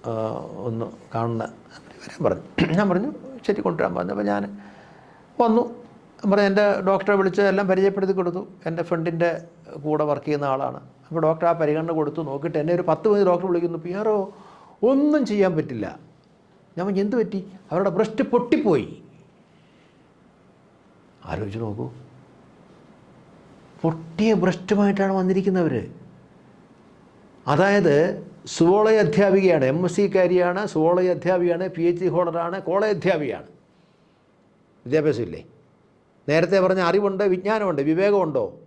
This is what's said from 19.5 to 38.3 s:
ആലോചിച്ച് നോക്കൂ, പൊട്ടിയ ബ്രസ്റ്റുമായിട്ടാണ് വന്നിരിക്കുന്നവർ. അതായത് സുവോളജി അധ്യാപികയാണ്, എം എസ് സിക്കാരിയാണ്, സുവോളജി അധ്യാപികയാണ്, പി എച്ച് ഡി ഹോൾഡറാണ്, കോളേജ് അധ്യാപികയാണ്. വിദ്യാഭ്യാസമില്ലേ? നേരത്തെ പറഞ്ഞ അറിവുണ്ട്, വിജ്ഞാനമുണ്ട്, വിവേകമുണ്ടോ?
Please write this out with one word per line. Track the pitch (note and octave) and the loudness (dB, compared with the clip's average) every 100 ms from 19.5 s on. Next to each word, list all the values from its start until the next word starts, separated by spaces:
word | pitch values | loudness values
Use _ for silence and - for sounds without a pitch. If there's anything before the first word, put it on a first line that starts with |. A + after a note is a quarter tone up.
| _ _ _ _ _ _ _ _ _ _ _ _ _ _ _ _ _ - | _ _ _ _ _ _ _ _ _ _ _ _ _ _ _ _ _ -10
ആലോചിച്ച് | G2 G#2 A2 | -8 -6 -6
നോക്കൂ, | A2+ G2+ B2+ - - - - - - - - - - - - - - - - - - - | -6 -6 -10 -12 -20 -20 -20 -20 -20 -20 -20 -20 -20 -20 -20 -20 -20 -20 -20 -20 -20 -4
പൊട്ടിയ | E3 - - - G#3+ | -4 -4 -10 -2 2
ബ്രസ്റ്റുമായിട്ടാണ് | G3+ F#3 F#3 - G#3 G3+ G3+ G3 | 2 2 -2 -2 2 2 2 0
വന്നിരിക്കുന്നവർ. | F#3+ F#3 F#3+ G3 F#3 E3 B2 F2+ - - - - - - - _ - - - - - - - - | 0 0 0 0 0 0 -2 -6 -16 -20 -20 -20 -20 -20 -20 _ -20 -20 -20 -20 -20 -20 -12 -2
അതായത് | D3 F#3+ G3+ F3 C#3+ F3+ G3+ - - - | 2 4 4 4 4 2 -2 -12 -20 -14
സുവോളജി | - E3 G3+ G#3+ A3 | 2 4 6 6 4
അധ്യാപികയാണ്, | F3+ F#3 G3+ F#3+ F#3+ D#3+ C3 | 4 4 4 4 4 4 2
എം | D#3 F3+ | 0 0
എസ് | E3+ | 0
സിക്കാരിയാണ്, | G3+ F#3+ F3+ F3+ F3+ F#3 G#3 | 2 4 4 4 2 0 -4
സുവോളജി | D#3+ D#3+ F3+ F3+ | 0 2 2 2
അധ്യാപികയാണ്, | D#3+ E3+ F#3 F3 E3+ F#3 | 0 0 0 0 0 -4
പി | - | -2
എച്ച് | E3+ E3+ | -2 0
ഡി | F3+ | 0
ഹോൾഡറാണ്, | D#3+ E3+ E3 E3+ F#3+ | 0 -2 -2 -4 -6
കോളേജ് | E3 F#3+ G#3+ F#3 | -2 -2 0 0
അധ്യാപികയാണ്. | E3+ E3+ C#3 F#2+ - - _ _ _ _ _ _ _ _ _ _ _ _ B2 | 0 -2 -2 -8 -12 -20 _ _ _ _ _ _ _ _ _ _ _ _ -2
വിദ്യാഭ്യാസമില്ലേ? | D3+ D3+ A#2 G2+ D#2 - - _ _ _ _ _ _ - | 0 2 0 -4 -8 -18 -20 _ _ _ _ _ _ 0
നേരത്തെ | D#3 E3+ G3 | 2 4 2
പറഞ്ഞ | F#3 F#3+ | 2 2
അറിവുണ്ട്, | F3 F#3+ G3+ F#3+ | 2 2 0 0
വിജ്ഞാനമുണ്ട്, | G3+ F3+ F#3+ A3 G3+ D3 | 0 0 0 -2 -2 -2
വിവേകമുണ്ടോ? | C#3 D#3+ G3+ G3+ E3 | 0 2 2 2 0